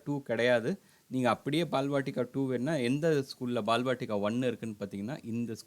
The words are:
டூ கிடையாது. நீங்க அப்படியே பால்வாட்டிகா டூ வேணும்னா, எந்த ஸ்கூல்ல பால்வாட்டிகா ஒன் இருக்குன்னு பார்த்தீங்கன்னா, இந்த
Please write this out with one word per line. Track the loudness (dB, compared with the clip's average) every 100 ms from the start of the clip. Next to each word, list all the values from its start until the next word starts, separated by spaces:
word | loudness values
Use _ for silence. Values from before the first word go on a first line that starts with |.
டூ | -4 -6
கிடையாது. | -2 2 4 4 2 -4 _ _ -6
நீங்க | 0 2
அப்படியே | 2 0 0
பால்வாட்டிகா | 2 0 0 0 -2 -2 -2
டூ | -2 0
வேணும்னா, | 0 0 0
எந்த | 2 2 2
ஸ்கூல்ல | 2 0 -4 -4 -2
பால்வாட்டிகா | 2 2 2 -2 -2 0
ஒன் | 0 2
இருக்குன்னு | 0 -2 -6 -8
பார்த்தீங்கன்னா, | -8 -6 -6 -8 -6
இந்த | -4 -4 -6